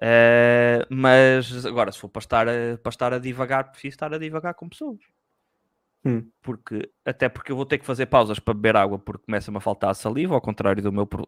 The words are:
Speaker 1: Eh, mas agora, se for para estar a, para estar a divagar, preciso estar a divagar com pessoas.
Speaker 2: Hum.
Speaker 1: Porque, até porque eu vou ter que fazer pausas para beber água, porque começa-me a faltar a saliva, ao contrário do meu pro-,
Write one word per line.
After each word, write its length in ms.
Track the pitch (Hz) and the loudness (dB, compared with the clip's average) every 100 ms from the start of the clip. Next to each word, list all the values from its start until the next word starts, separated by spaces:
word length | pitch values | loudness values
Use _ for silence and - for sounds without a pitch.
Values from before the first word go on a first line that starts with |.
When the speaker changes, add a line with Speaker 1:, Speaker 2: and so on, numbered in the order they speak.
Speaker 1:
Eh, 880 | 113 117 117 120 120 120 120 120 - | 2 6 6 6 6 4 4 2 -2
mas 760 | 131 131 127 131 131 117 123 123 | 0 6 8 8 4 -2 -8 -6
agora, 240 | 120 101 | -2 -2
se 80 | - | -4
for 100 | 101 | -14
para 120 | - | -14
estar 280 | - 117 113 | -2 0 0
a, 300 | 120 117 117 | 0 -4 -6
para 120 | - | -8
estar 220 | - 123 | -4 -4
a 60 | 127 | -4
divagar, 540 | 127 123 127 135 131 | -6 -8 -4 -2 -4
preciso 220 | _ 139 | _ -16
estar 200 | - 156 | -10 -10
a 40 | 156 | -8
divagar 360 | 160 156 165 | -8 -8 -10
com 140 | 170 170 | -12 -16
pessoas. 320 | - 311 214 _ _ _ _ _ _ _ _ _ _ | -14 -14 -14 _ _ _ _ _ _ _ _ _ _
Speaker 2:
Hum. 260 | 139 117 113 _ | -4 -4 -6 _
Speaker 1:
Porque, 500 | - 113 - 107 - _ | -14 -12 -10 -10 -10 _
até 240 | - - 127 | -8 -2 -4
porque 240 | - - | -4 -10
eu 40 | 131 | -8
vou 100 | 135 | -4
ter 100 | 143 | -6
que 60 | |
fazer 220 | - 123 123 | -6 -6 2
pausas 320 | 135 110 107 | 2 2 -2
para 160 | - | -4
beber 200 | 107 110 | 0 2
água, 240 | 110 98 98 | 4 2 -2
porque 260 | - 101 - | -10 -14 -6
começa-me 320 | 104 - 101 | -6 -6 -8
a 20 | |
faltar 300 | - 101 98 | -6 -4 -2
a 40 | |
saliva, 400 | 98 110 123 185 | -2 -4 -4 -2
ao 60 | 139 | -2
contrário 420 | - 104 101 98 | -2 -4 -2 0
do 80 | 101 | -2
meu 160 | 101 104 | -2 -4
pro-, 200 | - | -6